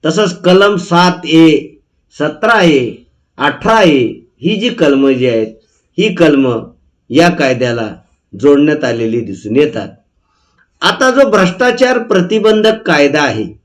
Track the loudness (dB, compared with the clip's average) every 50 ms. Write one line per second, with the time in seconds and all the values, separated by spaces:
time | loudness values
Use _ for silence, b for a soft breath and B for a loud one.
0 | -2 -2 -2 0 -2 -2 -4 -2 0 2 4 4 4 2 0 -2 -4 -2 0 2
1 | 2 0 0 -4 -6 0 4 4 6 6 4 2 -2 -6 -20 _ _ _ _ _
2 | _ _ _ -6 -6 -6 -6 -4 -2 0 2 2 2 2 2 2 0 -2 -8 -12
3 | -20 _ _ _ _ _ _ -4 -4 -4 -4 -2 -2 0 2 4 4 2 2 2
4 | 0 -2 -6 -10 -18 _ _ _ -6 -4 -4 -2 -4 -6 -2 0 0 0 2 2
5 | 2 0 0 0 0 -2 -2 -2 -4 -6 -8 _ _ _ _ _ _ _ _ -4
6 | -2 -2 0 2 2 2 4 2 2 0 -2 -4 -8 -12 _ _ _ _ _ _
7 | _ _ 0 2 2 2 0 0 -2 -2 -2 -2 -2 -4 -4 -4 -6 -8 -10 -16
8 | _ _ _ _ _ _ -14 0 2 2 4 4 4 0 0 -2 -4 -4 -4 -4
9 | -4 -4 -4 -4 -6 -8 -12 -14 -10 -2 0 0 0 0 -2 -8 -10 -10 -16 _
10 | _ _ _ _ _ _ _ _ _ _ _ _ _ _ _ _ -4 -4 -2 0
11 | 0 0 2 2 2 2 4 2 2 0 0 0 -2 -2 2 2 0 0 0 -2
12 | -2 0 0 0 0 0 -2 0 2 2 2 2 2 0 0 0 -2 -2 -2 0
13 | 0 0 0 0 -2 -2 -4 -6 -8 -10 -12 _ _